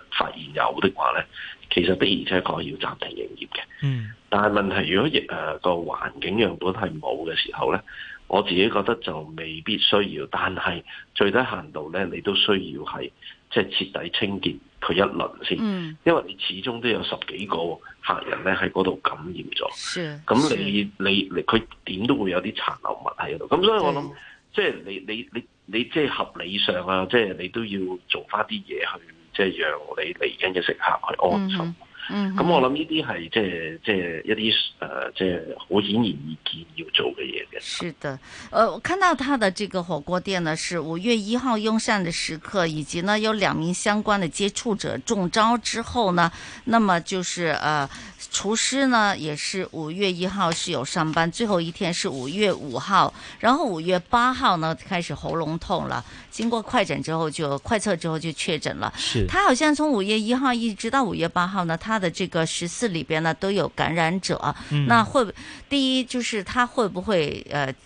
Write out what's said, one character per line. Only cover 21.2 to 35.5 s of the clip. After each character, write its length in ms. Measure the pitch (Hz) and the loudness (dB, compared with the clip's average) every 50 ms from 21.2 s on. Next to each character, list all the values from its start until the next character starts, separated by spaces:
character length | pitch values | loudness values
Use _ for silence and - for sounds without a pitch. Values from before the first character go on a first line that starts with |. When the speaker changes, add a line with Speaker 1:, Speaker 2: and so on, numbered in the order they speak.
| 95 - - | 0 -2 -2
Speaker 1:
你， 80 | 87 - | -4 0
佢 180 | - - 113 110 - - - - | 2 2 2 0 -2 -10 -14 -10
點 200 | - 90 92 104 | -8 -6 -2 0
都 80 | 123 143 | 0 2
會 160 | 139 107 95 | 2 2 0
有 100 | 87 90 | 0 0
啲 140 | - 104 110 | -2 -2 -4
殘 220 | - - - - - - | -4 -4 -4 -4 -4 -4
留 100 | - - | -6 -6
物 160 | - 117 - - - | -4 -4 -6 -6 -4
喺 200 | - - 73 - | -4 -6 -6 -6
度。 100 | - - | -4 0
咁 160 | - 156 185 | 2 4 4
所 120 | 208 226 | 4 4
以 40 | 214 | 4
我 120 | 175 147 139 | 4 2 2
諗， 160 | 139 143 143 | 0 -2 -6
Speaker 3:
對。 60 | 139 - - - - - _ _ - | -10 -14 -18 -20 -20 -20 _ _ -2
Speaker 1:
即 100 | - 202 | 0 0
係 120 | 170 120 95 - | 0 0 -4 -6
你， 200 | 95 98 95 92 92 107 | -10 -10 -8 -8 -8 -8
你， 160 | 113 120 - - | -8 -8 -8 -8
你， 120 | 117 120 _ _ _ _ | -8 -8 _ _ _ _
你 180 | - 95 110 123 | -4 -2 -2 -2
即 60 | - - 165 | 0 0 0
係 80 | 151 127 | 2 2
合 240 | - - 95 - - - | 0 -2 -4 -6 -6 -10
理 160 | 85 87 95 101 | -8 -4 -2 0
上 280 | - - 98 90 90 | 2 2 2 0 0
啊， 200 | 90 95 92 95 92 | 2 2 2 2 4
即 60 | - | 4
係 200 | 123 113 98 92 | 4 4 4 0
你 120 | 85 90 92 | -4 -6 -6
都 160 | 92 117 117 | -4 -4 -4
要 160 | 107 101 98 95 92 92 90 - - | -4 -2 -2 -2 -2 -4 -6 -6 -4
做 160 | - 87 - - | -4 -4 -4 -2
返 140 | - 104 107 | -2 -2 -2
啲 180 | - 110 104 95 | -2 -4 -8 -8
嘢 180 | - - - | -6 -6 -4
去， 200 | - - - 90 82 82 82 - - - - | -4 -4 -6 -8 -12 -18 -20 -20 -20 -6 0
即 60 | - 101 | 2 2
係 160 | 95 87 82 | 2 2 0
讓 140 | 82 73 73 76 73 73 69 | -2 -2 -2 -4 -6 -8 -6
你 180 | - - 80 - | -4 -4 -4 -4
嚟 240 | - - - - - | -2 -4 -4 -2 -2
緊 140 | - 95 92 | -2 0 0
嘅 120 | 90 82 | 0 0
食 80 | - - | 0 0
客 400 | - - - - - - - - | 0 2 2 2 0 0 -4 -2
去 60 | - | 2
安 300 | - 185 202 208 196 190 | 2 4 4 4 2 0
心。 80 | 190 185 | 0 -2
Speaker 3:
嗯 0 | |
哼， 160 | 165 170 170 - - - - - - - 190 | -2 -2 -4 -8 -12 -20 -16 -12 -10 -6 -2
嗯 220 | 202 202 190 185 | -2 0 0 2
哼。 100 | 196 135 | 2 4
Speaker 1:
咁 40 | 170 | 6
我 120 | 175 151 | 6 6
諗 120 | 127 127 139 | 6 4 2
呢 140 | 151 160 | 0 -2
啲 200 | 156 156 156 151 | -2 -2 -2 -2
係 220 | 127 107 87 85 82 | -2 -4 -6 -6 -2
即 120 | - 113 | 0 0
係， 380 | 107 92 87 82 82 80 80 82 - | 0 0 0 -4 -6 -6 -8 -6 -2
即 80 | - 104 | 0 0
係 320 | 95 90 85 82 80 - | 2 0 -2 -4 -4 -2
一 260 | - 107 110 107 110 | -2 0 0 2 2
啲， 40 | 107 - - - - - | 2 2 2 -2 -4 -8
呃， 320 | - - - 67 67 - - | -10 -8 -6 -6 -6 -6 -4
即 120 | - 92 | 0 0
係 160 | 92 90 85 80 78 | 0 0 0 -4 -8